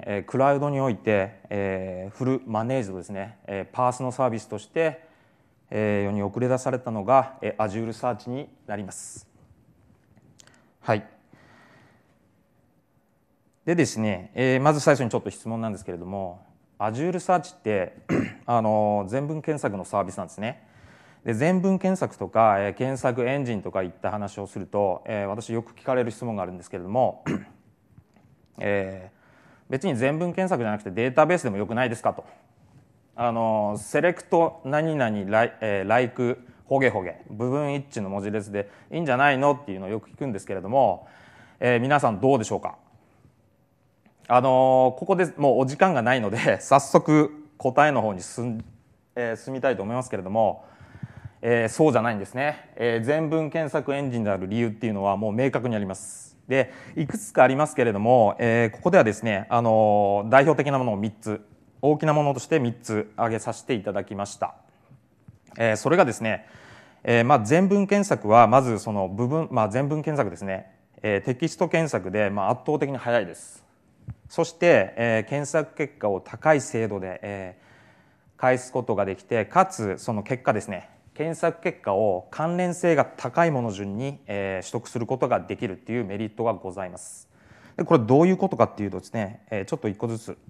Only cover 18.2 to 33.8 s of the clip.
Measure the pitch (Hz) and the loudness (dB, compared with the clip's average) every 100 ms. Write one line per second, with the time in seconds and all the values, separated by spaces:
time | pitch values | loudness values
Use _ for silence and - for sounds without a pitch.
18.2 | - - - 120 107 107 104 104 98 131 | -2 -8 -2 0 2 2 0 0 -2 -4
19.2 | 147 156 156 147 131 101 85 101 92 98 | -4 -6 -4 -4 -4 -6 -4 -4 -4 -8
20.2 | 87 - 110 - _ - - - - _ | -12 -8 -8 -10 _ -20 -20 -20 -20 _
21.2 | 120 110 156 185 196 185 190 190 120 - | -4 0 2 2 2 0 0 -2 -4 -6
22.2 | 95 110 113 98 101 95 127 131 135 120 | -2 4 4 4 0 -2 -4 -2 -2 -2
23.2 | 123 139 123 104 90 95 90 - 95 104 | -2 -2 -2 -4 -4 -4 -6 -6 -6 -6
24.2 | 101 - 98 104 90 104 98 87 - 107 | -8 -10 -10 -10 -4 0 0 -2 -6 -6
25.2 | 98 104 117 113 117 - - 127 117 104 | -4 -6 -6 -6 -6 -8 -2 0 -2 -4
26.2 | 120 104 90 90 - 92 90 120 110 - | -6 -6 -6 -10 -12 -12 -4 0 0 0
27.2 | - 85 - - _ _ _ _ _ _ | -6 -6 -8 -20 _ _ _ _ _ _
28.2 | _ _ _ - 101 101 95 95 92 _ | _ _ _ -6 -2 -2 -4 -10 -18 _
29.2 | _ _ _ _ - 131 196 117 135 156 | _ _ _ _ -8 -4 -2 0 0 0
30.2 | 175 175 185 156 110 104 98 92 127 127 | -2 -2 -2 -2 -2 -4 -4 -4 2 4
31.2 | 151 180 123 98 104 117 127 117 - - | 4 4 0 -2 -2 -2 -2 -2 -4 -4
32.2 | - - _ _ _ _ _ _ _ - | -10 -20 _ _ _ _ _ _ _ -4
33.2 | 120 113 113 110 104 104 | -2 0 0 0 -2 -4